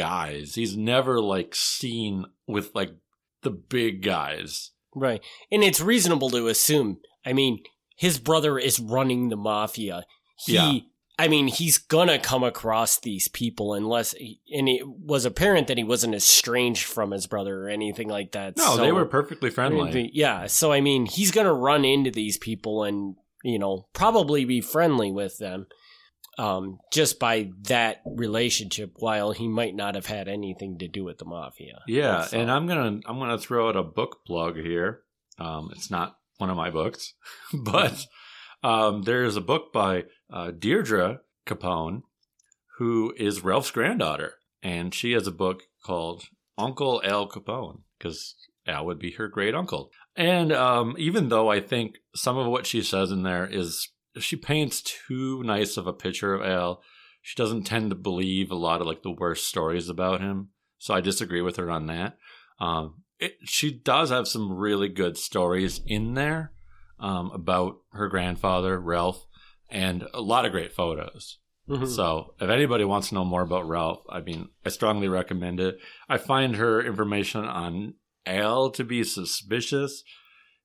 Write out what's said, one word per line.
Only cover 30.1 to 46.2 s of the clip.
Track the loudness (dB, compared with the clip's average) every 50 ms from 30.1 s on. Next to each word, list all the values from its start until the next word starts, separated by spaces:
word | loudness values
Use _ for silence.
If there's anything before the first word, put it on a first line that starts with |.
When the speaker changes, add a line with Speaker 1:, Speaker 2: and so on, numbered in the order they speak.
| -8 -8 -6
Speaker 2:
anything | -6 -6 -6 -6 -6 -8 -8 -10 -10 -10 -10
to | -10 -10
do | -8 -8 -8
with | -8 -10 -12
the | -14
mafia. | -12 -12 -12 -12 -14 -16 -18 -20 -20 -20 -14 -6
Speaker 1:
Yeah, | -2 0 2 2 4 2 2
Speaker 2:
So | 0 0 -2 -2
Speaker 1:
and | 0 2
I'm | 0 0 0
gonna, | 0 0 0 0 0 -2 -4 -6
I'm | -8 -8 -6
gonna | -4 -4 -4
throw | -4 -4 -2 0 2 2 2
out | 2
a | 0
book | -2 -2 -2 -4 -4 -4 -6 -12 -10
plug | -6 -4 -2 -2 -2 -4
here. | -4 -4 -2 -2 0 0 -2 -4 -6 _ _ _ _ _ _ _ -12
Um, | -10 -8 -8 -8 -10 -12
it's | -12 -14 -10 -6
not | -4 -4 -4 -4 -8 _ _ _ _ -6
one | -4 -2
of | -2
my | -2 -2 -2
books, | -2 -2 -2 -2 -4 -8 -12 -16 -16 _ -20 -20 -20
<laughs> | -18 -12 -8
but, | -8 -6 -2 0 2 2 2 2 0 -4 -10 -14 -18 -20 -20 -20 -20 -20 -20 -20 -10 -4
um, | 0 2 4 4 4 4 2 0
there's | 0 0 2 2 2 0 0
a | 0
book | 0 0 0 0 -2 -2
by, | 0 2 2 2 2 0 -2 -6 _ _ _ -14
uh, | -12 -10 -8 -10
Deirdre | -8 -4 0 2 2 2 2 2 2 2 2 2 0 -4 _ _ _ _ -10
Capone, | -10 -8 -6 -4 -2 -2 -2 -2 -4 -6 -8 -10 _ _ _ _ _ _ _ _ _ _ _ _ _ -8 -4
who | -2 0 2 2 0 0 -2 -2
is | -2 -2 -2 0 0
Ralph's | 2 2 2 0 0
granddaughter, | 0 0 0 0 0 0 0 -2 -2 -4 -6 -8 -12 _ _ _ _ _
and | -8 -6 -4 -4 -4 -6 -6
she | -4 -2 0
has | 0 0 -2
a | -2
book | -4 -2 -2 -2 -2 -4 -8 _ _ _ -8
called | -6 -4 -4 -4 -6 -8 -10